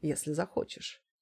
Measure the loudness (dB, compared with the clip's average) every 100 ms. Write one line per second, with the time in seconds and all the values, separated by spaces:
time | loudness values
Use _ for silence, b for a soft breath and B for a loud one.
0 | 0 0 0 0 0 0 0 -4 -12 -12
1 | _ _